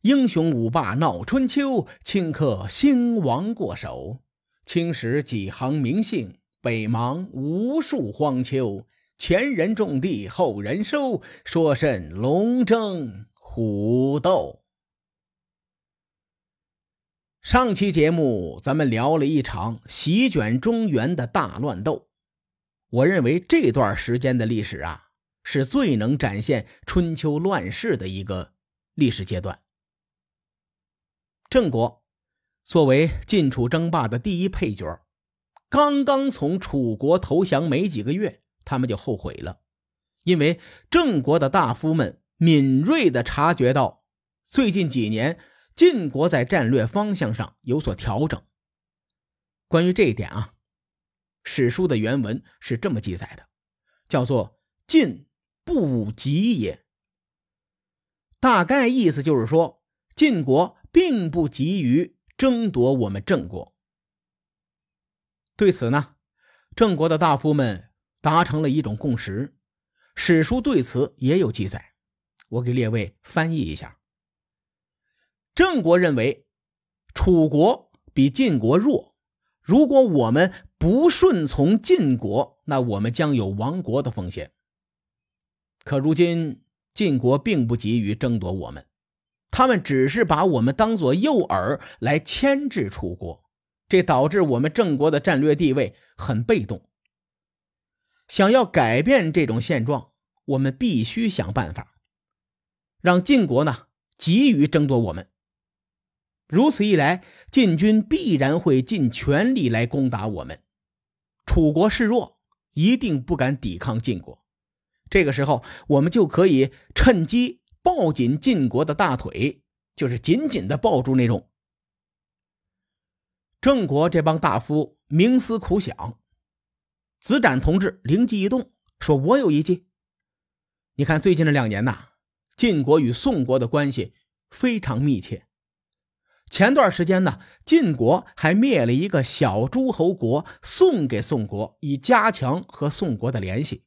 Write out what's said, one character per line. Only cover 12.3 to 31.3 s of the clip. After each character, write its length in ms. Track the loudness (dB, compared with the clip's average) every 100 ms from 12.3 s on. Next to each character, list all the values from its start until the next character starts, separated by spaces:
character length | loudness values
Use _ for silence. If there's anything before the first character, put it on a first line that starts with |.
| 0 0 0
争 600 | 2 0 0 -6 -8 -12 -20
虎 880 | _ -14 -6 -4 -2 0 0 0 0
斗？ 440 | 0 0 -2 -14 _ _ _ _ _ _ _ _ _ _ _ _ _ _ _ _ _ _ _ _ _ _ _ _ _ _ _ _
上 320 | 0 0 2
期 180 | 0 0
节 200 | 2 2
目 480 | 2 0 -2 -6 -8
咱 160 | -4 -2
们 100 | 0
聊 300 | 0 0 0
了 80 | 0
一 160 | -2
场 400 | -2 -6 -8 -8 -12
席 420 | -6 -2 2 2
卷 320 | 0 -2 -2
中 260 | -2 -2 0
原 280 | 0 -2 -4
的 100 | -4
大 320 | -4 -4 -6
乱 260 | -8 -4
斗， 280 | -6 -6 _ _ _ _ _ _ _ _ _
我 160 | 0 2
认 160 | 2
为 160 | 0 -2
这 320 | 2 2 2
段 260 | 2 0 -2
时 220 | -4 -2
间 180 | 0 -2
的 80 | -2
历 160 | -4
史 200 | -6 -10
啊， 240 | -10 -12 _ _ _ _
是 220 | -6 -4 -2
最 300 | 0 0 0
能 220 | -2 -2
展 240 | -2 -4
现 260 | -2 -4 -4 _ -4
春 300 | -2 -2 -4
秋 240 | -4 -2
乱 320 | -2 -4 -6
世 260 | -8 -4 -4
的 100 | -6
一 160 | -10
个 300 | -8 -8 -8 _ _ _ _
历 160 | 0 0
史 160 | 0 -6
阶 160 | -6
段。 200 | -6 -12 _ _ _ _ _ _ _ _ _ _ _ _ _ _ _ _ _